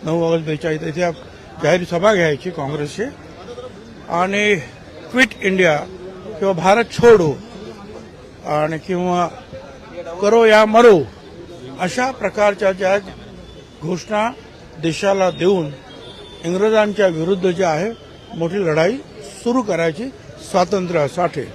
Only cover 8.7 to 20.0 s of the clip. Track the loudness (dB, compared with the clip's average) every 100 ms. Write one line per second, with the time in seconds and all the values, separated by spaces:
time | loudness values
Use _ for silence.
8.7 | -4 -4 -2 0 0 -2 -4 -16 -18 -18
9.7 | -20 -16 -14 -12 -2 2 6 8 8 6
10.7 | 8 8 8 4 -8 -20 -20 -18 -18 -16
11.7 | -6 -6 -2 -4 -2 -6 2 2 2 0
12.7 | 0 0 0 -2 -18 -18 -18 -20 -20 -20
13.7 | -12 -6 -6 -4 -2 -2 -4 -18 -20 -20
14.7 | -6 -6 -2 0 2 0 2 2 2 -2
15.7 | -8 -18 -20 -20 -20 -20 -14 -6 0 2
16.7 | 2 2 2 2 2 -2 0 0 0 0
17.7 | 0 -2 -6 -16 -20 -16 -6 -4 -2 0
18.7 | 2 2 0 -8 -18 -18 -6 -2 0 0
19.7 | 0 -2 -2